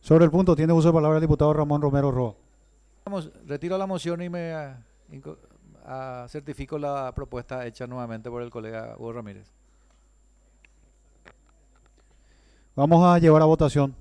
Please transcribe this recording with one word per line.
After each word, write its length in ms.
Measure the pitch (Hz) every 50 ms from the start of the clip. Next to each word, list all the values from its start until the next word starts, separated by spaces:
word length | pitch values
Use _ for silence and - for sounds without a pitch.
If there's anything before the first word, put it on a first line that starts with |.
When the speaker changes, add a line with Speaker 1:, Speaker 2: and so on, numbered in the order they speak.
Speaker 1:
Sobre 240 | _ - 156 160 170
el 60 | 160
punto, 260 | 147 175 190 180 170
tiene 160 | 143 156 160 170
uso 160 | 165 156 170
de 60 | 165
palabra 240 | 165 151 151 156 156
el 40 | 160
diputado 300 | 156 151 143 151 151 151
Ramón 300 | 151 151 147 147 147 147
Romero 280 | 143 139 139 139 143
Roa. 240 | 131 127 127 117 104 _ _ _ _ _ _ _ _ _ _ _ _ _ _
Speaker 2:
Vamos, 260 | 196 202 190 156 156 _ - _
retiro 300 | - 143 143 143 175 185
la 100 | 190 196
moción 360 | 190 190 175 - 170 170 165 175
y 80 | 175
me, 220 | 175 175 170 165 160
ah, 300 | 156 151 139 131 127 113 _ _ _ _ _
inco-, 280 | 151 139 139 147 156 _ _ _ _ _ _ _ - _ _
ah, 420 | - 131 131 131 131 127 123 123 120
certifico 500 | - 151 143 147 143 - 139 131 - 151
la 340 | 147 143 143 139 135 127 123
propuesta 520 | - 143 - - 123 120 _ 131 127 123
hecha 200 | 120 113 - 127
nuevamente 440 | 120 123 127 123 117 113 110 110 123
por 120 | 120 120 120
el 80 | 120
colega 440 | - 120 110 110 113 110 113 113 110 -
Hugo 160 | 113 117 113
Ramírez. 360 | 120 113 104 98 98 98 _ _ _ _ _ _ _ _ _ _ _ _ _ _ _ _ _ _ _ _ _ _ _ _ _ _ _ _ _ _ _ _ _ _ _ _ - _ _ _ _ _ _ _ _ _ _ _ _ _ _ _ _ _ _ _ _ _ _ _ _ _ _ _ _ _
Speaker 1:
Vamos 280 | - 139 151 170 165 180
a 140 | 180 175 175
llevar 240 | 165 160 156 156 156
a 40 |
votación. 500 | 156 160 156 160 143 - 147 139 139 131 -